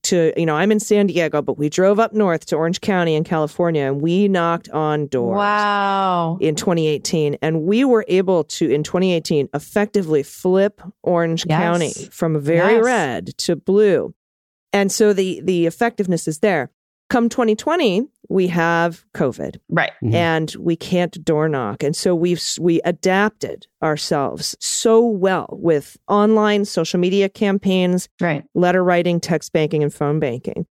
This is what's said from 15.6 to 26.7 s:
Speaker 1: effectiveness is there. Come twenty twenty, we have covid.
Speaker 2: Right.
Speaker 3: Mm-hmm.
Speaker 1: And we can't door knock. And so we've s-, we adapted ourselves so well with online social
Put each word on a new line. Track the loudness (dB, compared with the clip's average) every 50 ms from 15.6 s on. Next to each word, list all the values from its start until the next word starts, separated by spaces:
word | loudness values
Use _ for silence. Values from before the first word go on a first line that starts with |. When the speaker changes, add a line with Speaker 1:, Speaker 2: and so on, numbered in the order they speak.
| 0
Speaker 1:
effectiveness | 0 0 0 -2 -2 0 -2 -2 -2 -2 -2 -2
is | -6 -2 0
there. | 0 2 2 0 -2 -6 _ _ _ _ _ _ _
Come | _ 0 0 0 0
twenty | 0 0 2 2 0
twenty, | 0 0 -2 0 2 2 2 2 0 -2 -4 _ _ -10 _
we | 0 0 0
have | 2 0 0 0 2 2 2 0 -2 -4 -8 _ _ -4
covid. | -2 -2 -2 -2 -4 -10 -10 -10 -14 _ -4
Speaker 2:
Right. | -2 -2 -2 -2 -6 _ -4
Speaker 3:
Mm-hmm. | 0 0
Speaker 1:
And | 2 2 0 0 -2 -2 -6 -8
we | -6 -4 -4 -4
can't | -4 -4 -2 0 0 0 -2 -6 -6 -2
door | 0 0 2 0
knock. | 0 -2 -2 -4 -4 -6 -4 -4
And | -4 -4
so | -2 0 0 0
we've | 2 0 0 -2 -2
s-, | -4 -8 -6
we | -2 0 0 0 2
adapted | 0 -2 -4 -2 -2 0 2 2 0 0 _ _ -10 -10 -10 -14 -16 _ _ _ -2
ourselves | -2 -2 -2 -2 -2 -2 -2 -2 -4 -6 -6 -8 -10 -10 _
so | -8 -6 -6 0 2 4 4 4 4
well | 4 0 0 0 0 0 -2 -4 -8
with | -12 -4 0 0 0 0 -2 -6 -20 _ _
online | 0 2 2 4 4 4 4 4 2 2 0 -2
social | -2